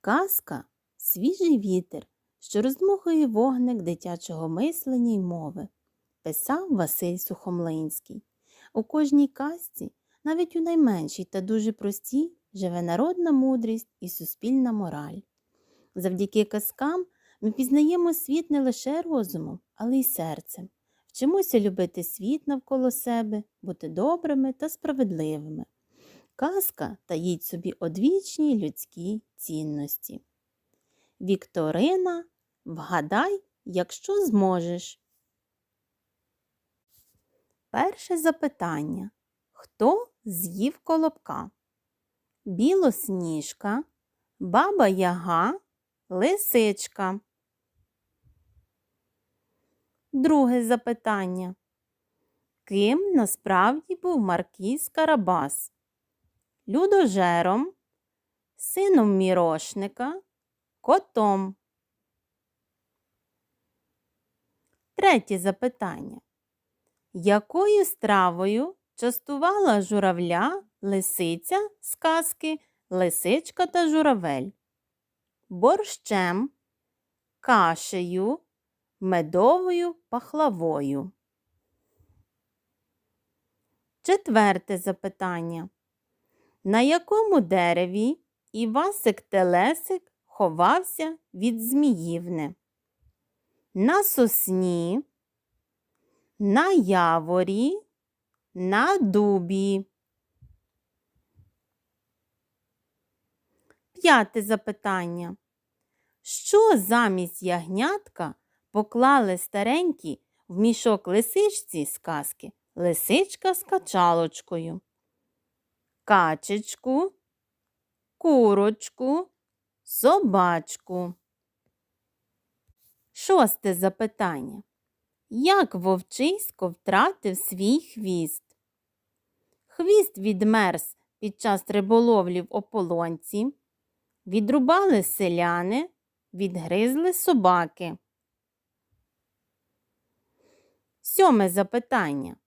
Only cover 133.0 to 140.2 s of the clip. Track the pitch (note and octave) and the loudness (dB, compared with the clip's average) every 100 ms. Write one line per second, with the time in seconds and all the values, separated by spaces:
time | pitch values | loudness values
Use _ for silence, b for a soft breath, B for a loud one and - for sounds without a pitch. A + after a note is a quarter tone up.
133 | E3 E3 - G3+ B3 - _ _ _ _ | -2 -6 -6 -4 -4 -6 _ _ _ _
134 | _ _ - G3+ G#3 D4 B3+ F4 G4 A#3 | _ _ -4 -2 2 2 4 4 6 4
135 | F3 - F#3+ E3+ F3 F3 F3+ A#3+ F4 _ | 2 -2 0 2 2 0 0 -2 -4 _
136 | _ _ _ F3+ G3 F3 D#3+ F3+ A#3 C#4 | _ _ _ -6 -4 -4 -2 0 2 2
137 | F4+ F4 - C#4 F#3 F3+ E3+ _ F3 E3+ | 0 0 2 4 6 4 0 _ -10 -10
138 | _ _ _ _ _ _ _ _ _ _ | _ _ _ _ _ _ _ _ _ _
139 | _ _ _ _ _ _ _ _ _ _ | _ _ _ _ _ _ _ _ _ _
140 | _ _ | _ _